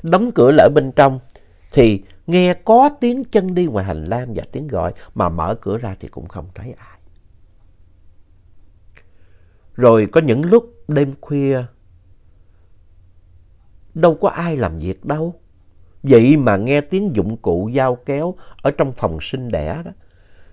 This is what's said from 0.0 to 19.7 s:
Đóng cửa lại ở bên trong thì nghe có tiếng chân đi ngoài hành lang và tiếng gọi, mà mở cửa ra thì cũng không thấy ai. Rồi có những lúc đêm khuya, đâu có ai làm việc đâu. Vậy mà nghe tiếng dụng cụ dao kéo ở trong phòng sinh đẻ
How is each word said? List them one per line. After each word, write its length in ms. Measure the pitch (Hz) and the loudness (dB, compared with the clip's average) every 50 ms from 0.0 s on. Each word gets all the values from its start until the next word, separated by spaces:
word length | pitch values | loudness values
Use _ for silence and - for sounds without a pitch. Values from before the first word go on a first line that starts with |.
Đóng 280 | - 165 165 190 233 247 - | -2 0 0 0 0 -2 0
cửa 160 | - 123 135 | 2 2 6
lại 160 | 151 151 180 | 6 6 6
ở 40 | 170 147 | 6 4
bên 180 | 147 131 131 | 2 0 0
trong 280 | 123 - 143 139 135 127 - - - _ _ _ _ _ - - | 2 2 2 2 2 -2 -8 -16 -20 _ _ _ _ _ -20 -2
thì 300 | - 143 120 113 104 95 - - - - _ | 2 4 4 4 2 0 -4 -12 -20 -16 _
nghe 280 | - 170 180 180 180 175 | -2 0 2 2 2 0
có 360 | - - - 220 240 269 294 294 - | -2 2 4 4 6 6 4 2 -2
tiếng 240 | 247 240 240 269 254 | -2 -2 -2 -4 -6
chân 300 | - - 208 185 185 180 | -2 -2 -2 0 0 -2
đi 120 | 180 180 | -2 -2
ngoài 180 | 156 110 98 95 | -2 -2 -4 -4
hành 200 | 98 82 78 78 | -4 -6 -6 -6
lang 280 | 87 107 123 127 123 107 | -6 -6 -6 -6 -8 -10
và 100 | 82 - - | -10 -10 -10
tiếng 160 | - 131 151 147 | -12 -12 -10 -8
gọi, 240 | 113 87 85 90 - - - - - | -6 -4 -4 -6 -6 -10 -16 -12 -6
mà 140 | - 95 85 | -4 -4 -4
mở 260 | 82 82 80 90 113 - | -2 -4 -4 -4 -6 -6
cửa 180 | - 95 101 117 | -6 -6 -6 -6
ra 180 | 123 101 90 - | -8 -10 -12 -12
thì 80 | - - | -16 -18
cũng 200 | - - - - | -16 -18 -18 -16
không 200 | - - 76 92 - | -16 -16 -16 -16 -18
thấy 180 | - 104 123 | -18 -18 -18
ai. 260 | 120 - - - - _ - - - _ _ _ _ _ _ _ _ _ _ _ _ _ _ _ _ _ _ - - - - _ _ _ _ _ _ - - - _ _ _ - - - - _ _ _ - _ _ _ _ _ _ _ _ _ - | -18 -20 -20 -20 -20 _ -20 -20 -20 _ _ _ _ _ _ _ _ _ _ _ _ _ _ _ _ _ _ -20 -20 -20 -20 _ _ _ _ _ _ -20 -20 -20 _ _ _ -20 -20 -20 -20 _ _ _ -20 _ _ _ _ _ _ _ _ _ -4
Rồi 340 | - 123 120 113 110 107 101 | 2 4 6 6 6 2 2
có 80 | - 165 | 2 2
những 240 | 160 135 113 131 156 | 2 2 0 0 2
lúc 300 | 175 208 233 233 - - - - - | 2 2 2 2 0 -8 -16 -10 -4
đêm 260 | 151 143 147 135 139 - | -2 0 0 -2 -4 -10
khuya, 420 | - - 147 143 139 135 135 127 127 123 _ _ _ _ _ _ _ _ - _ _ _ _ _ _ _ _ _ _ _ - _ _ _ _ - _ - _ _ _ _ _ - _ _ _ _ _ _ - - - - - | -10 -6 -4 -2 -2 -2 -2 -4 -4 -8 _ _ _ _ _ _ _ _ -20 _ _ _ _ _ _ _ _ _ _ _ -20 _ _ _ _ -20 _ -20 _ _ _ _ _ -20 _ _ _ _ _ _ -20 -20 -20 -16 -2
đâu 200 | 156 160 170 160 | 0 2 2 2
có 140 | - 202 196 | 2 -2 -2
ai 280 | - - 170 170 160 | -2 -4 -4 -4 -4
làm 220 | 135 110 90 80 80 | -2 -4 -4 -4 -6
việc 260 | 76 90 - - - | -8 -8 -8 -8 -8
đâu. 300 | - 143 156 160 175 170 - _ _ _ _ _ _ _ - - - _ - | -6 -6 -4 -6 -8 -8 -12 _ _ _ _ _ _ _ -20 -20 -20 _ -8
Vậy 340 | - 135 131 117 113 131 156 | 4 6 6 8 8 6 4
mà 200 | 151 131 117 101 | 4 2 2 0
nghe 240 | 95 107 127 143 147 | 0 0 0 -2 -2
tiếng 360 | 143 - 185 190 208 202 135 | -2 -2 -4 -4 -4 -2 -2
dụng 200 | 104 87 104 113 | -2 -2 -4 -6
cụ 340 | 113 - - 85 87 98 110 123 | -6 -4 -4 -2 -2 -4 -4 -2
dao 200 | 139 131 131 123 | -2 0 -2 -2
kéo 380 | 123 - - 139 143 160 175 185 - - - - - | -4 -6 -8 -6 -4 -6 -6 -8 -10 -16 -20 -14 -6
ở 80 | - 139 | -4 -4
trong 220 | 143 - 156 139 | -2 -2 -4 -4
phòng 260 | 127 - - 90 80 78 | -4 -4 -6 -6 -6 -8
sinh 300 | - - - 131 127 120 | -10 -10 -10 -10 -8 -6
đẻ 320 | 98 80 76 78 | -6 -6 -6 -6